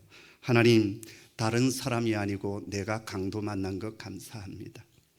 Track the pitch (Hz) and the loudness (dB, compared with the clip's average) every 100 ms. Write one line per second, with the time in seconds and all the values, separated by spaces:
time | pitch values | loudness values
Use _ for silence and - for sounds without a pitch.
0 | - - - - - 120 120 113 101 104 | -20 -20 -20 -10 2 6 8 8 6 0
1 | - - - - 110 117 131 123 139 117 | -10 -20 -16 -4 0 2 2 0 -2 0
2 | 117 104 101 98 101 101 - 101 98 110 | 0 0 0 -2 -4 -4 -4 -4 -2 -4
3 | 113 104 95 107 104 98 95 95 107 110 | -4 -4 -4 -2 -4 -2 -4 -4 -6 -10
4 | 113 92 - 110 95 101 - - - _ | -12 -14 -12 -14 -12 -12 -14 -16 -20 _
5 | _ | _